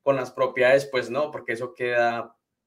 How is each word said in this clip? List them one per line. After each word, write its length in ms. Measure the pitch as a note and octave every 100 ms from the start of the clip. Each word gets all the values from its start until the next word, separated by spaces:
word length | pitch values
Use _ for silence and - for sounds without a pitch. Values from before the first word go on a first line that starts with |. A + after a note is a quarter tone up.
Con 140 | - C#3
las 160 | B2+
propiedades, 540 | - B2+ B2+ B2 C#3 C#3
pues 240 | B2+ A2+
no, 220 | B2+ D3+
porque 220 | C#3 -
eso 200 | A#2 B2+
queda 640 | - B2 A#2+ A#2 A#2 A2+ _ _ _